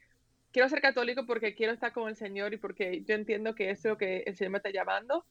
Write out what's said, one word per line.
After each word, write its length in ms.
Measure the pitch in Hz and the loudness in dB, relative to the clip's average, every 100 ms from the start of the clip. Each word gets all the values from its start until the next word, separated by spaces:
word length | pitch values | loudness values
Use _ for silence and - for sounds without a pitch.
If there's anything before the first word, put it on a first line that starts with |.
| _ _ _ _ _ | _ _ _ _ _
"Quiero 160 | 254 262 | 4 6
ser 140 | 285 | 6
católico 440 | 277 254 240 247 240 | 4 4 0 0 -2
porque 300 | 233 214 208 | 0 -2 0
quiero 160 | 220 | 0
estar 220 | 233 240 | 0 -2
con 160 | 233 220 | -2 -6
el 80 | 220 | -6
Señor 360 | 208 196 208 | -6 -4 -4
y 40 | 208 | -4
porque 460 | 196 196 190 185 202 | -6 -4 -4 -2 0
yo 80 | 214 | 0
entiendo 400 | 214 208 220 220 | 0 -2 -2 -2
que 160 | 190 | -2
eso 160 | 202 220 | 0 -2
es 40 | |
lo 40 | 214 | 0
que 260 | 196 185 - | 0 -2 -4
el 80 | 185 | -4
Señor 160 | 185 | -2
me 60 | 196 | -2
está 120 | 202 | -2
llamando", 560 | 190 185 196 233 311 - | -2 0 -2 0 -2 -4